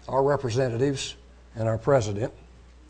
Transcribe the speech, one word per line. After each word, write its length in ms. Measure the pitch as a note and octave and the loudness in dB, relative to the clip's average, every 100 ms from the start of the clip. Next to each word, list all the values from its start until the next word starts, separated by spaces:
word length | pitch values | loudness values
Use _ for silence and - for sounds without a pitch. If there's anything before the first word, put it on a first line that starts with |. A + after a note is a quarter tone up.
| - | -4
our 160 | B2+ | 0
representatives 920 | C#3 C#3+ B2+ A2 C3 A#2 C#3 C3+ - - - - - - | 2 2 0 0 0 0 0 0 -6 -12 -20 -20 -16 -4
and 100 | A2+ | -2
our 100 | A2 | 0
president, 540 | - C#3 A2 G2 C3 - - - - - - | 2 2 2 -2 -6 -8 -20 -20 -20 -20 -20